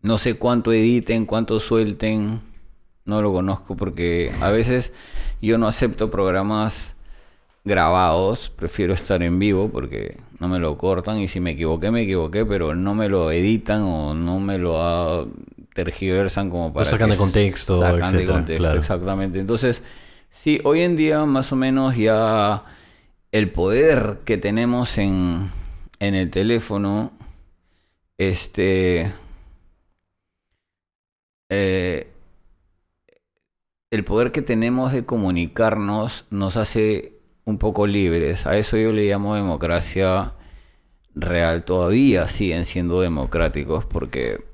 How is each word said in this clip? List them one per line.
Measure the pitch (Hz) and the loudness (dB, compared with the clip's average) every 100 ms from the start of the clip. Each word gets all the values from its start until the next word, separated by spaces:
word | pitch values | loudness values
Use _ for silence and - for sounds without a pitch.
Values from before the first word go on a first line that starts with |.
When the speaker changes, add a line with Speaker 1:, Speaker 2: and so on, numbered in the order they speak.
Speaker 1:
No | 104 113 | 0 0
sé | 127 110 | 0 0
cuánto | 123 120 113 | 2 2 4
editen, | 113 110 120 117 117 107 | 4 4 4 2 -2 0
cuánto | 107 113 110 | -2 0 -2
suelten, | - 113 107 104 110 107 104 110 - - - - _ _ - | 2 2 2 -2 -2 -2 -2 -6 -10 -20 -20 -20 _ _ -4
no | 107 | 0
lo | 104 | 0
conozco | 92 95 95 - 92 | 0 0 -4 -6 -6
porque | 95 - 85 85 82 78 | -6 -2 0 0 -2 0
a | 95 | 2
veces | 110 117 127 123 - - - - - | 2 2 0 -2 -12 -8 -4 -4 -4
yo | 107 113 | 0 2
no | 110 | 2
acepto | 110 120 - 107 | 0 -2 0 -2
programas | 98 95 92 101 107 107 - - - - - - _ _ _ | 0 0 0 0 -2 -2 -6 -14 -16 -18 -20 -20 _ _ _
grabados, | 101 95 82 92 90 82 95 117 - | -2 2 4 4 4 2 0 -2 -8
prefiero | - 82 - 90 | -8 -8 -2 0
estar | 87 - 92 | 0 0 0
en | 87 90 | 2 2
vivo | 104 95 107 | 2 2 0
porque | 60 65 57 50 - - - | -4 -6 -8 -10 -12 -20 -6
no | 90 | -4
me | 90 | 0
lo | 82 69 | -2 -2
cortan | 90 90 98 107 | 0 0 -2 -4
y | 95 | -4
si | 95 | -2
me | 87 | -4
equivoqué, | 73 80 80 92 | -2 -2 0 0
me | 117 | 0
equivoqué, | 104 92 80 98 110 | 0 0 0 -2 0
pero | 98 80 82 | 0 0 0
no | 98 104 | 0 0
me | 104 | 0
lo | 98 80 | 2 2
editan | 82 95 110 107 107 | 2 2 0 0 -2
o | 98 80 76 | 0 -2 -4
no | 78 85 95 | -4 -2 -2
me | 98 98 | -2 -2
lo, | 87 82 | -2 0
ah, | 85 85 85 85 60 50 - - - | 0 0 0 -2 -6 -12 -20 -20 -12
tergiversan | - 85 - 95 92 98 98 98 | -6 -6 -4 -2 0 0 -2 -4
como | 87 82 | -4 -4
Speaker 2:
Lo | |
Speaker 1:
para | 76 71 | -2 0
Speaker 2:
sacan | 110 110 | 2 2
Speaker 1:
que | |
Speaker 2:
de | 98 | 4
contexto, | 98 104 101 - - 90 | 2 4 2 0 0 2
Speaker 1:
sacan | 90 87 | 4 2
de | 90 92 | 2 2
Speaker 2:
etcétera, | 92 | 2
Speaker 1:
contexto, | 92 80 80 | 0 0 0
Speaker 2:
claro. | 85 76 | 2 2
Speaker 1:
exactamente. | 73 90 90 98 95 92 | 0 -2 -2 -2 -2 -4
Entonces, | 98 113 127 117 - - - - _ | -2 0 0 -2 -8 -20 -20 -20 _
sí, | - - 151 151 | -4 0 2 2
hoy | 160 | 2
en | 175 165 | 2 2
día | 156 151 | 2 2
más | 151 135 131 | 2 0 0
o | 131 | -2
menos | 131 131 135 120 | 0 2 0 2
ya | 110 110 110 110 104 101 - - - _ _ _ _ | 2 4 2 2 2 0 -6 -20 -20 _ _ _ _
el | 107 98 | 0 0
poder | - 95 117 156 135 107 101 - | 0 2 4 6 4 0 -4 -2
que | 104 | -2
tenemos | 101 107 120 123 123 - | 0 0 0 0 -2 0
en, | 98 95 90 85 98 - - - - _ | 0 0 0 -2 -4 -8 -10 -14 -16 _
en | 101 98 | -2 0
el | 90 | 0
teléfono, | 92 104 117 - 101 101 104 117 - - - - _ _ _ _ _ _ - | 0 0 0 -2 -4 -2 -2 -4 -10 -20 -20 -20 _ _ _ _ _ _ -2
este, | 95 87 - - 98 95 92 87 92 - - - - - _ _ _ _ _ _ _ _ _ _ _ _ _ _ _ _ _ _ _ | -2 -2 -6 -2 2 2 2 0 -2 -8 -18 -20 -20 -20 _ _ _ _ _ _ _ _ _ _ _ _ _ _ _ _ _ _ _
eh, | 98 95 92 90 80 - - - - _ _ _ _ _ _ _ _ _ _ _ _ _ _ _ | 0 0 0 -2 -4 -8 -20 -20 -20 _ _ _ _ _ _ _ _ _ _ _ _ _ _ _
el | 110 | -4
poder | - 104 123 | 0 2 2
que | 151 | 0
tenemos | - 113 117 127 127 | 0 0 2 0 0
de | 131 127 | -2 -2
comunicarnos | 117 95 87 85 - 110 107 101 107 110 - - | -2 0 0 -2 0 2 2 -2 -2 -4 -6 -8
nos | 101 95 113 | -4 -2 -2
hace | 104 113 107 104 - - _ _ - | -2 2 2 0 -4 -20 _ _ -6
un | 107 | -2
poco | 110 104 104 | 0 2 2
libres. | 101 92 85 76 92 - | 2 2 2 0 -2 0
A | 101 | 0
eso | 104 110 | 2 2
yo | 110 | 2
le | 107 104 | 2 2
llamo | 101 101 107 | 0 0 -2
democracia | 98 76 82 85 87 95 95 92 98 - - - _ _ _ _ _ | -2 -2 -2 -2 -2 0 2 2 -2 -10 -20 -20 _ _ _ _ _
real. | 73 85 87 85 82 | -6 -2 2 2 0
Todavía | 85 92 90 113 139 95 80 | 0 0 4 4 6 4 0
siguen | - 98 82 85 | -2 -2 -2 -4
siendo | 92 87 90 | -4 0 0
democráticos | 90 78 64 82 82 73 69 78 - | 0 0 -2 0 0 -2 -4 -4 -2
porque | - - 65 60 50 - | -6 -4 -4 -4 -6 -10